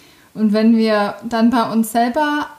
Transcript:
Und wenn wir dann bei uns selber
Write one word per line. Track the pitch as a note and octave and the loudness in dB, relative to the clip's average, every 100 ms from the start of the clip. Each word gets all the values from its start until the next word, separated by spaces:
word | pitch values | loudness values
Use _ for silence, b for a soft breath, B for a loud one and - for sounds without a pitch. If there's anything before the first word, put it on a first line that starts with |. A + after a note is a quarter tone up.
| B B B | B B B
Und | - A3 | -2 0
wenn | G#3+ A3+ A3+ | 2 2 4
wir | A3 G#3 G3+ - A#3 | 2 0 -2 -6 -6
dann | A3+ A#3 | 0 2
bei | B3 A3+ | 2 0
uns | A3 A3 | -2 -2
selber | A#3 B3 D4 D4 D4 - | 0 0 0 -2 -2 -6